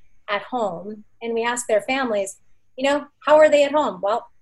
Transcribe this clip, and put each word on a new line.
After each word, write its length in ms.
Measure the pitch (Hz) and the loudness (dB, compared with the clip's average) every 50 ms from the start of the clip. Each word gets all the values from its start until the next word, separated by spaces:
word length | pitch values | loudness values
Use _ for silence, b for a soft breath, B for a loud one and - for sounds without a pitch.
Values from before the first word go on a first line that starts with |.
| - - - - - - | -20 -20 -20 -18 -10 -6
at 120 | 208 202 | -6 -6
home. 640 | - - 254 247 226 196 170 170 180 208 214 214 - _ _ _ | -6 -6 -6 -4 -4 -4 -6 -8 -12 -14 -14 -16 -18 _ _ _
And 120 | 233 233 226 | -8 -6 -4
we 120 | 226 226 | -4 -4
ask 200 | 240 240 240 - - | -4 -4 -6 -4 -2
their 120 | 220 202 - | -2 -2 0
families, 580 | - 262 277 269 240 214 202 196 196 - _ _ _ - _ _ _ _ | -2 -2 -2 -2 -2 -2 -4 -4 -6 -8 _ _ _ -20 _ _ _ _
you 80 | - 262 | -4 -2
know, 240 | 277 285 - - - _ _ - | -2 -2 -2 -4 -8 _ _ 0
"How 120 | 285 302 302 | 4 6 6
are 100 | 311 302 | 8 8
they 140 | 294 294 285 | 6 4 4
at 80 | 277 | 4
home?" 300 | 269 302 285 233 190 175 | 2 0 0 -2 -4 -4
Well, 260 | 185 196 220 233 - - _ _ | -4 -2 -2 -4 -6 -10 _ _